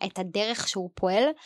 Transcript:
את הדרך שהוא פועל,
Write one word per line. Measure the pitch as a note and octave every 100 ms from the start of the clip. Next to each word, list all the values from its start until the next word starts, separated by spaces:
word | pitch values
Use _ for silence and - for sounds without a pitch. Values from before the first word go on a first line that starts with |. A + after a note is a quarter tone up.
| F#3+
את | F#3+
הדרך | F#3 G3 A3 A#3 -
שהוא | G3 F3+
פועל, | - F#3 G3 C#4 D#4